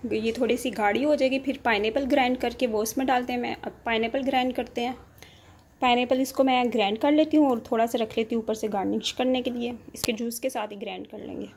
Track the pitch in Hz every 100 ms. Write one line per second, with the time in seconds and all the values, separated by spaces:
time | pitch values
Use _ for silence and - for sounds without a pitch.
0 | 240 220 226 226 233 247 254 220 208 226
1 | 285 294 262 262 262 254 240 208 214 220
2 | 269 285 247 254 240 240 254 214 226 -
3 | 269 254 247 247 240 233 - - 240 220
4 | 226 269 269 262 254 254 240 - 240 254
5 | - - - - - - _ _ 254 240
6 | 247 262 262 - 262 254 247 226 196 214
7 | 285 302 311 302 285 233 - 226 233 240
8 | 220 - 226 233 220 214 220 202 190 214
9 | - - 254 254 247 240 240 240 - -
10 | - 220 233 233 262 247 214 208 202 185
11 | - - - 185 202